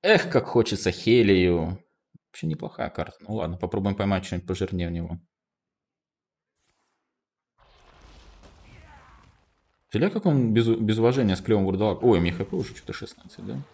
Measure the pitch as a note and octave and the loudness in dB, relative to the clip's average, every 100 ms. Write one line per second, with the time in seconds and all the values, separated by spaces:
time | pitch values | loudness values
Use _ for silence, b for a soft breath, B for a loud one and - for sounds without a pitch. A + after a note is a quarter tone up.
0 | F#3+ G#3+ - C3 - A#2+ A2 G2 F#2+ - | 4 2 4 -2 2 0 0 0 -4 -2
1 | - A#2+ G#2 F#2+ F2+ E2+ D#2 G2 _ _ | 2 4 6 6 4 2 -2 -8 _ _
2 | _ _ _ - - D3+ - - - - | _ _ _ -10 -8 -8 -10 -10 -10 -8
3 | - - - G#2+ E2+ F2+ F2 G2+ G2 G2 | -10 -12 -10 -8 -6 -6 -6 -2 -2 -2
4 | G2+ F#2+ - F#2 - F#2 F#2+ F#2 E2+ E2+ | -2 -2 -4 -8 -6 -6 -4 -4 -4 -6
5 | E2+ E2+ _ _ _ _ _ _ _ _ | -8 -12 _ _ _ _ _ _ _ _
6 | _ _ _ _ _ _ _ _ _ _ | _ _ _ _ _ _ _ _ _ _
7 | _ _ _ _ _ _ _ _ - - | _ _ _ _ _ _ _ _ -20 -20
8 | - - - - - - - - - - | -20 -20 -20 -20 -20 -20 -20 -20 -20 -20
9 | - - _ _ _ _ _ _ _ G#2 | -20 -20 _ _ _ _ _ _ _ -2
10 | G3 A3 G3 C#3+ A#2 A2 A2+ A2+ G#2+ A2 | 0 2 2 2 4 2 2 2 0 2
11 | A2+ C3 A2 F#2 - G#2+ F#2+ F#2+ G#2+ F#2 | 4 4 2 0 2 2 2 0 0 2
12 | A#2+ F#2+ F2 E2+ - - A2 - - - | 4 4 2 -2 -6 -6 -6 -10 -14 -12
13 | - - - - G2 B2+ C#3 | -14 -18 -20 -16 -12 -12 -14